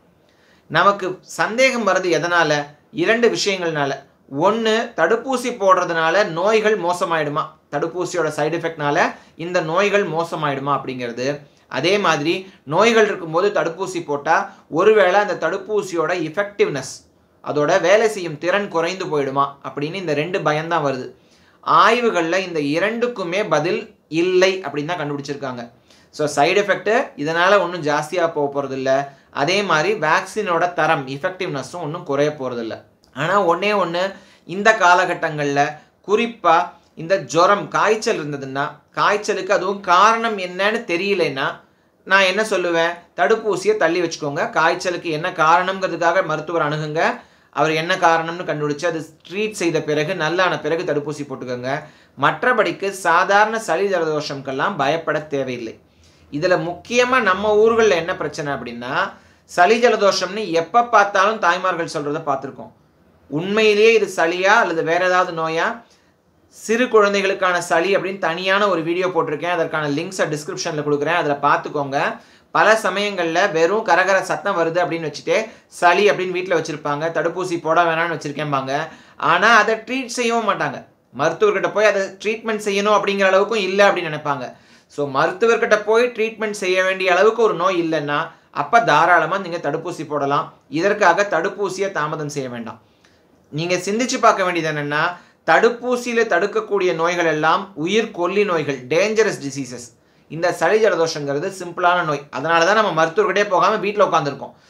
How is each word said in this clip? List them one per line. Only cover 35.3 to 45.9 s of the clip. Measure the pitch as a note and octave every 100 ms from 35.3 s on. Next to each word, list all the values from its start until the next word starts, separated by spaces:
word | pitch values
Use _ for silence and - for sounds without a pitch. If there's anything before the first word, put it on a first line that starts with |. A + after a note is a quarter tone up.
| D3+ C#3+ C#3+ D3 D3+ _ _ -
குறிப்பா | G#3+ A#3 - E3+ E3 F3+ - _ -
இந்த | E3 G3
ஜுரம், | C3+ D#3 F#3 G3+ D3
காய்ச்சல் | D#3 F#3 A3 A#3 F3
இருந்ததுன்னா, | D3 C#3+ C3+ C#3 D3 - _
காய்ச்சலுக்கு | - E3 G#3 G#3+ F#3+ F#3
அதுவும் | F#3+ F#3 G3
காரணம் | F#3 F3 G#3 A3+ A3+ G3+
என்னன்னு | F3+ F3+ G3+ A3+ A#3
தெரியலைன்னா | E3+ G3 G3 D#3 C3+ D#3 - _ _ _ _ -
நான் | G3
என்ன | F#3 G3
சொல்லுவேன்? | G#3+ F#3+ F3 E3 E3+ E3+ - -
தடுப்பூசியை | F#3+ A3 A3 F3+ G3+ G#3+
தள்ளி | E3 F3+
வச்சுக்கோங்க. | E3 - D3 D3 A#3
காய்ச்சலுக்கு | E3 E3 E3+ F#3 F3 E3+
என்ன | D3+ F3+
காரணம்ங்கிறதுக்காக | E3 D#3+ F3 F3+ F#3+ F#3